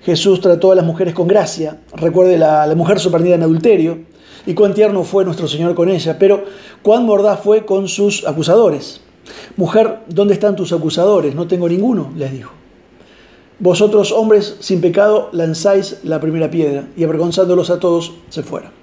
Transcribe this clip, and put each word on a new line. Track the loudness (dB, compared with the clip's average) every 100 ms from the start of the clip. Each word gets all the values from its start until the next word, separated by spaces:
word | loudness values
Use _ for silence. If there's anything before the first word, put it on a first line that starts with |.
Jesús | -2 0 0 2
trató | 2 2 4
a |
las | 4
mujeres | 2 -2 -4
con | -2 0
gracia. | 2 0 -6 -8 -10 _
Recuerde | -4 -2 2 4 4
la, | 4 2 2
la |
mujer | 0 2 0
sorprendida | 2 0 2 2
en |
adulterio, | 2 2 2 2 0 -4 -14 _ -20 -14 -8
y |
cuán | 0 0
tierno | 2 0 0
fue | -2 -2
nuestro | -2 -4 -6
Señor | -4 -2 0
con | 0
ella, | 0 -4 0
pero | 2 2 -2 -18 -20 -6
cuán | 0 2
mordaz | 2 2 2 0
fue | 0 0
con | 2 -4 -2
sus | -2 -2 0 -6
acusadores. | -4 2 4 4 0 -10 -20 _ _ -20 -20 -14 -6
"Mujer, | 0 2 0 -2 -8
¿dónde | -2 0
están | 2 0 -2
tus | -4
acusadores?". | -2 -2 0 2 2 0 -4
"No | -4
tengo | -2 -2
ninguno", | 0 0 -2 -6 -8
les | -10
dijo. | -10 -16 -20 _ _ _ _ _ _ _ _ _ _
"Vosotros, | 0 2 4 2 2
hombres | 0 2 2 0 -12
sin | -4 -2
pecado, | 0 2 2 2 -2
lanzáis | -4 -4 -2 0 0 -2 -10
la | -6 -4
primera | -4 -2 -2
piedra", | -2 -2 -4 -8 -4
y |
avergonzándolos | -2 0 -2 0 2 2 0
a | -2
todos, | 0 -2 -4 -16 -16
se | -12
fueron. | -10 -12 -14 -20